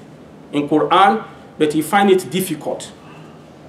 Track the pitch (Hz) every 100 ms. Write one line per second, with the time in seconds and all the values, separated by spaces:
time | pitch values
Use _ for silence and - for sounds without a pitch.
0 | - - - - - 143 147 151 147 180
1 | 202 220 - - - - 151 156 151 202
2 | 202 185 127 185 180 151 - - - -
3 | - - - - - -